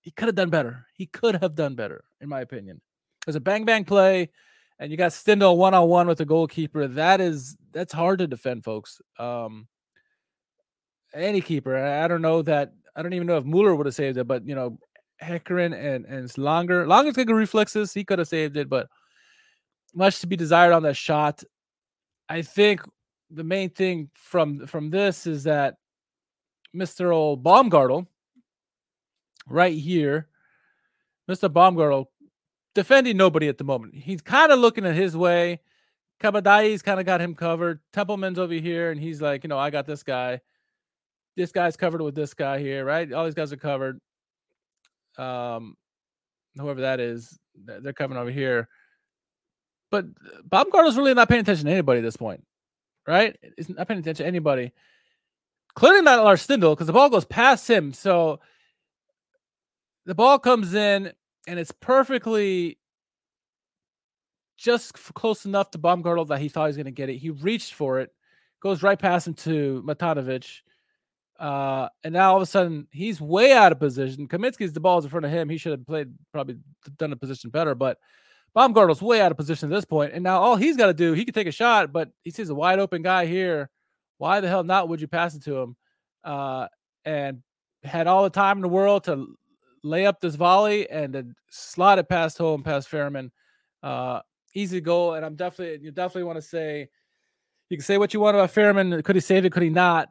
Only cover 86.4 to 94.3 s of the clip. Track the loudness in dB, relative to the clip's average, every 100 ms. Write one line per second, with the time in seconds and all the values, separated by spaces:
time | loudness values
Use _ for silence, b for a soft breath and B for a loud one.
86.4 | -8 -8 -10 _ _ _ -8 -6 -8 -10
87.4 | _ _ _ _ -10 -4 2 4 2 2
88.4 | 2 2 0 2 2 2 0 -8 -8 -18
89.4 | _ _ _ _ -6 0 0 0 -6 0
90.4 | 4 4 4 0 -4 -8 -8 -10 -14 -20
91.4 | _ -20 -16 0 4 4 2 -2 -2 -2
92.4 | -4 -4 -4 -6 -6 -8 -6 -8 -14 _
93.4 | _ _ _ _ -10 -8 -8 -8 -12